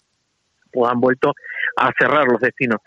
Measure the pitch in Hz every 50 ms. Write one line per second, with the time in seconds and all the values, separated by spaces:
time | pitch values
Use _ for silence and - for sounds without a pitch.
0 | _ _ _ _ _ _ _ _ _ _ _ _ _ _ - 127 117 120 123 120
1 | 127 127 127 - - 143 - - - - - - - - - - 123 110 - -
2 | 139 120 139 151 143 127 117 107 127 117 - - 135 120 110 104 _